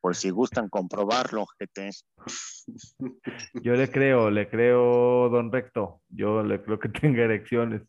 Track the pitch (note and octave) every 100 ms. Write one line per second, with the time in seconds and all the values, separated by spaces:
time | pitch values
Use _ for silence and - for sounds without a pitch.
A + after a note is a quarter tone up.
0 | F2+ F2+ F#2+ F#2 B2 - G#2+ G#2 F#2 G2
1 | G2+ A#2+ B2+ A2 G2 _ G2 - G2 G2
2 | _ _ - - - - - - - _
3 | C3 - - - - B2 B2 B2 C3 C3+
4 | C3+ B2+ A2 G#2 G2+ A2+ A#2+ B2 A#2+ B2
5 | B2 B2 B2 A#2+ A#2 B2+ B2 - G2 -
6 | _ G#2+ G#2 A2 G#2 G2+ - G#2+ B2+ -
7 | D3+ B2 A#2 G#2+ G#2 A#2+ A#2 A2